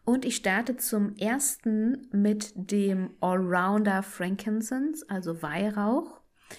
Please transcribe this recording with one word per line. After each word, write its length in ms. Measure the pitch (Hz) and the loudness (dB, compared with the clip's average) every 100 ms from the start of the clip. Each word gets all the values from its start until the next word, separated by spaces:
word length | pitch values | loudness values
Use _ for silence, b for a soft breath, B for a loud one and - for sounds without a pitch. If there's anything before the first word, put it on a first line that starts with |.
Und 200 | - 254 | 0 0
ich 140 | 254 - | 0 -2
starte 400 | 196 196 240 247 | 0 0 -2 -4
zum 380 | - 214 202 - | 0 0 0 0
ersten 920 | 208 269 - - 226 214 220 269 - | -2 0 -2 -2 0 2 2 0 0
mit 420 | 202 208 214 - 185 | 4 4 2 -2 -8
dem 560 | 185 202 196 190 185 - | -2 0 2 0 -2 -2
Allrounder 840 | 180 185 180 180 185 214 208 190 | 0 2 2 2 2 2 4 2
Frankincense, 1000 | 196 - 180 196 220 220 220 262 294 311 - | 0 -4 -4 -2 -2 -2 -2 -2 -2 -4 -6
also 320 | 190 170 165 | -6 -4 -4
Weihrauch. 800 | 151 165 208 208 208 277 330 - _ B B | -4 -2 -2 0 0 0 -2 -12 _ B B